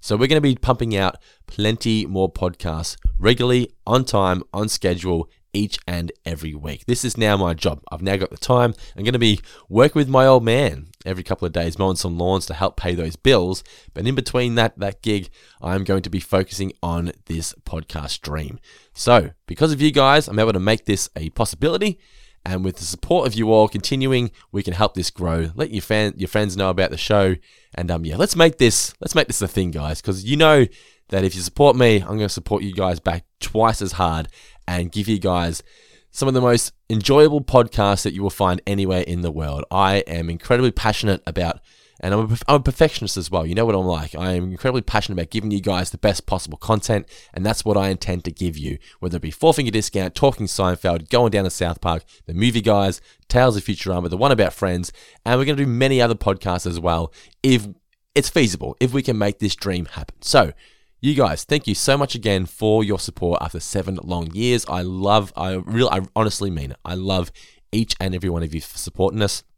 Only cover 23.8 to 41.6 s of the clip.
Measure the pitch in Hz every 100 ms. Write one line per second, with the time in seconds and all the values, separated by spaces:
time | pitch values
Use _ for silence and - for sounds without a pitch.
23.8 | - 135 135 131 120 - _ 98 98 87
24.8 | 104 - 87 - 87 82 80 82 - 107
25.8 | - 107 107 - 92 107 104 92 95 90
26.8 | 92 82 - 107 95 90 - _ _ -
27.8 | 90 85 82 85 - - 165 - 123 -
28.8 | - - - 160 147 113 95 - 90 78
29.8 | 76 78 - 95 101 139 156 151 120 -
30.8 | _ _ _ 98 95 92 90 - 143 127
31.8 | 120 107 92 107 104 - - 104 101 92
32.8 | 92 85 - 85 - _ - 110 113 113
33.8 | 98 90 90 80 80 - - - - 90
34.8 | 87 104 101 107 95 90 85 82 - _
35.8 | _ _ _ - 135 131 123 120 - _
36.8 | _ 110 104 139 151 147 135 127 117 -
37.8 | 101 98 107 82 98 - 95 90 - 101
38.8 | 98 92 87 87 87 76 76 71 - 92
39.8 | 95 98 - 85 82 85 - 123 127 -
40.8 | 113 107 107 95 - 82 85 -